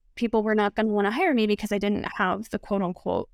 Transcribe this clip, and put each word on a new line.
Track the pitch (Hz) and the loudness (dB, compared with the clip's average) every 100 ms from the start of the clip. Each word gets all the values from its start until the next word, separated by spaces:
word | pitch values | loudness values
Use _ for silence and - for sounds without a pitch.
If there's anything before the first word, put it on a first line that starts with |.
| _ | _
people | - 233 220 | -4 0 0
were | 214 | 2
not | 214 208 214 | 2 2 0
gonna | 214 | 0
wanna | 208 196 | 2 2
hire | 240 370 | 2 2
me | 254 214 | 4 2
because | 208 214 | 0 -2
I | 208 | -2
didn't | 202 208 | 0 -2
have | - - 185 185 220 | -4 -2 -2 -2 -4
the | 208 | -8
quote | - 196 | -4 -2
unquote | 180 180 196 180 - | -2 -4 -2 -2 -4